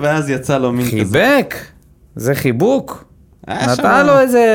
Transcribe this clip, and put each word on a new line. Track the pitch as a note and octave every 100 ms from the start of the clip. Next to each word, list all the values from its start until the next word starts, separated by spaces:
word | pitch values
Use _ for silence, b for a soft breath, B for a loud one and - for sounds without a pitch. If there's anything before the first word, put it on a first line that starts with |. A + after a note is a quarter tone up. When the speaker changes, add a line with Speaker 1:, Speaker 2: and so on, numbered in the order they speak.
Speaker 1:
ואז | D3 D#3 C#3+
יצא | C3 B2+ C#3
לו | B2+
מין | A#2+ B2
כזה. | A2
Speaker 2:
חיבק? | G2 A#2+ A3 C4 - - - - _ _ _ -
זה | A2+ C#3
חיבוק. | C#3 A#2+ G3 C4+ - - - _ _ _ -
Speaker 1:
היה | -
Speaker 2:
נתן | - B3+
Speaker 1:
שם | D4 B3 C#4+
Speaker 2:
לו | C#4
איזה... | C4 B3 A#3